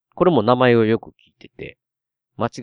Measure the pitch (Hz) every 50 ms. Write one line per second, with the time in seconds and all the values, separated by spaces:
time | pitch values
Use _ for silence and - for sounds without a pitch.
0 | _ _ _ - 175 180 170 123 104 117 127 127 127 123 120 117 110 107 113 110
1 | - - - _ _ _ _ _ - - _ - - - - _ _ _ _ _
2 | _ _ _ _ _ _ _ - 107 117 - -